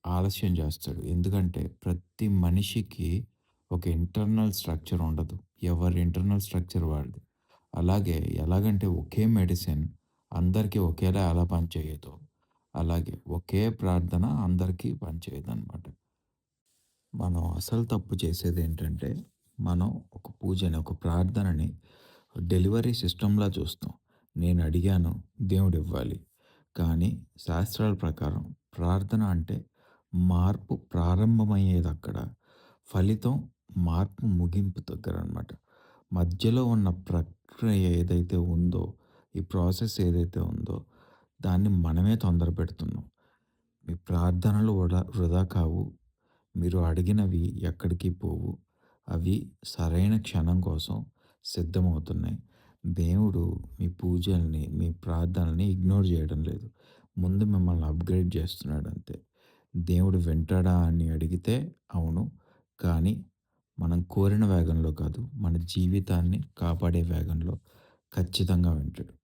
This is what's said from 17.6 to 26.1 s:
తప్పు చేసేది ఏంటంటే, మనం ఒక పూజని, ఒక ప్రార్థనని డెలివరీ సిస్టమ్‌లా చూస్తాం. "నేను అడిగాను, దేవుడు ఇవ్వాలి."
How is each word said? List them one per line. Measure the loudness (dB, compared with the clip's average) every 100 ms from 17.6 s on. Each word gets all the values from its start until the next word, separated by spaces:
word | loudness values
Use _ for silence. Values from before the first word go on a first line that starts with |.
| -4 -2
తప్పు | 0 -4 -4 -4
చేసేది | -2 -2 -2 0
ఏంటంటే, | -2 -2 -4 -4 -6 -6 -10 _ _ -6
మనం | -2 0 0 -2 -12
ఒక | -20 -20
పూజని, | -8 -2 0 0 -2
ఒక | -4
ప్రార్థనని | -4 -2 0 0 0 0 0 -2 -6 _ _ -20 _ _ -8
డెలివరీ | 0 2 4 2 0
సిస్టమ్‌లా | 0 -2 0 2 2 2 -2
చూస్తాం. | -6 -8 -14 -16 _ _ _ -2
"నేను | 2 2
అడిగాను, | 2 2 4 4 2 -2 -10 -6
దేవుడు | 0 4 4 2
ఇవ్వాలి." | -2 -4 -4